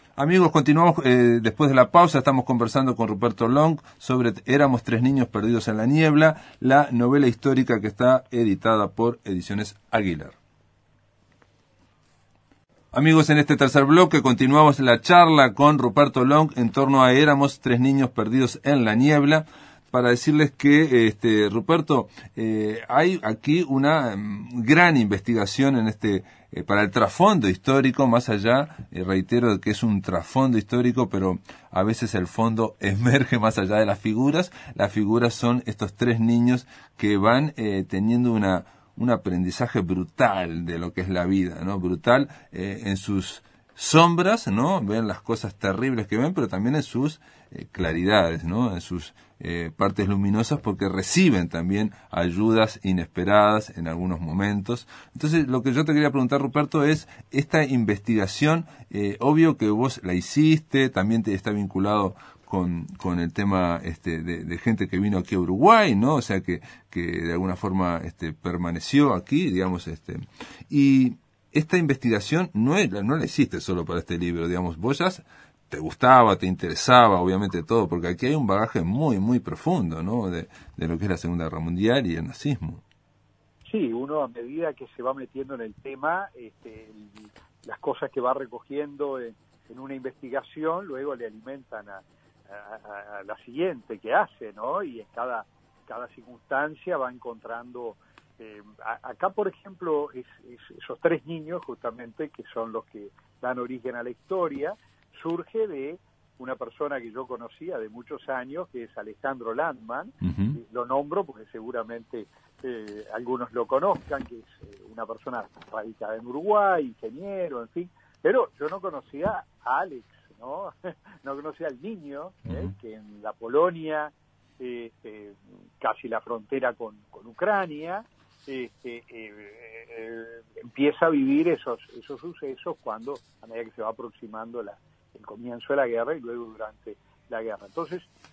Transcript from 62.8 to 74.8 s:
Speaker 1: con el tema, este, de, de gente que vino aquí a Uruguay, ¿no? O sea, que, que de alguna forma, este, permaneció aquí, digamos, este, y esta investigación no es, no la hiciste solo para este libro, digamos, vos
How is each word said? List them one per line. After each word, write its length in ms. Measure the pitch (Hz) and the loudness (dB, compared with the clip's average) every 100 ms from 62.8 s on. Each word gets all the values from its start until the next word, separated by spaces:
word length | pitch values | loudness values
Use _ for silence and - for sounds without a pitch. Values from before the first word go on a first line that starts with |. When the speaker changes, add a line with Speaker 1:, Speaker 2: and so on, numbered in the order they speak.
| 78 - | -8 -8
Speaker 1:
con 220 | 92 87 | -4 -4
el 140 | 85 | -4
tema, 480 | 107 101 95 87 85 | -4 -2 0 0 -2
este, 400 | 90 82 90 80 | -6 -8 -8 -6
de, 220 | 85 85 85 | -6 -8 -8
de 120 | 85 | -6
gente 300 | 117 113 95 | -2 -2 -2
que 120 | 92 | -2
vino 180 | 104 95 | -2 -2
aquí 180 | 87 95 | -2 -2
a 40 | |
Uruguay, 580 | 87 95 180 226 190 101 | -2 4 6 6 4 2
¿no? 180 | 123 151 | 2 0
O 60 | |
sea, 180 | - 95 | -2 -4
que, 220 | 85 85 - - _ | -4 -8 -8 -20 _
que 120 | 87 | -8
de 320 | 85 85 82 | -6 -6 -4
alguna 240 | 87 92 90 | -4 -4 -4
forma, 400 | 101 92 90 85 85 | -4 -2 -2 -4 -8
este, 260 | - 82 | -10 -12
permaneció 800 | 78 90 85 87 82 - 139 143 | -8 -8 -6 -6 -6 0 2 4
aquí, 360 | 90 - 147 170 | 2 -2 -2 0
digamos, 380 | 92 92 87 85 | -2 -2 -4 -8
este, 280 | 80 - - - - - - - | -14 -12 -14 -14 -18 -20 -20 -4
y 480 | 147 139 135 127 - _ _ _ | 2 4 6 4 -2 _ _ _
esta 260 | 151 156 185 | -4 0 0
investigación 760 | 156 131 120 104 - 160 185 | 0 0 0 -2 0 -2 -2
no 240 | 104 123 185 | -2 0 2
es, 120 | 143 | 0
no 280 | 101 104 160 | -2 -2 -2
la 80 | - | -2
hiciste 340 | - - - | -2 -2 -2
solo 240 | - 90 | -6 -6
para 160 | 82 85 | -4 -6
este 180 | - 87 | -6 -4
libro, 300 | 87 85 85 | -4 -4 -4
digamos, 300 | 90 90 | -4 -4
vos 220 | 80 | -4